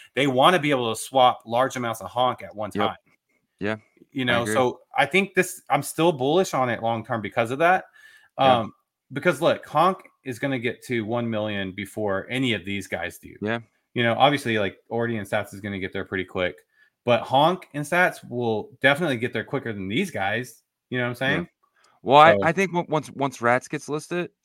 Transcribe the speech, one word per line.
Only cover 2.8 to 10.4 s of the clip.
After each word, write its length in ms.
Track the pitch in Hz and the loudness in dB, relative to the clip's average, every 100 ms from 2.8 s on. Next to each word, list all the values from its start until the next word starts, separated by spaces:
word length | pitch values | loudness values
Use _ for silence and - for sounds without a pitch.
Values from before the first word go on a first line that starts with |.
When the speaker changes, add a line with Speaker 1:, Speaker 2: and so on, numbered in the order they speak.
| 107 | -2
Speaker 1:
time. 80 | 92 _ _ _ _ _ _ | -4 _ _ _ _ _ _
Speaker 2:
Yeah. 160 | 101 110 _ _ - | -6 -6 _ _ -12
Speaker 1:
You 140 | 139 | -4
Speaker 2:
I 20 | 123 | 0
Speaker 1:
know, 160 | 117 | 0
Speaker 2:
agree. 100 | 110 | 2
Speaker 1:
so 280 | 110 123 - _ - | 2 0 -2 _ 0
I 80 | 143 | 2
think 260 | 190 196 | 2 2
this, 280 | - - - - | 0 -2 -6 -2
I'm 120 | 147 | -2
still 300 | 143 - 165 | -2 2 2
bullish 400 | 147 131 170 185 | 2 2 2 2
on 160 | 147 127 | 0 0
it 140 | 110 | 0
long 200 | 113 113 | -2 -4
term 200 | 107 117 | -4 -4
because 280 | 101 - 117 | -2 -2 -2
of 100 | 135 | 2
that. 260 | 170 185 - - - - _ - | 2 2 -2 -20 -20 -20 _ 2
Speaker 2:
Yeah. 200 | 135 120 | 4 4
Speaker 1:
Um, 160 | 104 - _ _ _ | 0 -12 _ _ _
because 280 | 139 180 143 | -2 -2 2
look, 240 | 165 110 | 2 2
honk 380 | - 147 180 185 - _ | 0 2 2 2 -10 _
is 140 | 131 | -12
gonna 200 | 120 | -6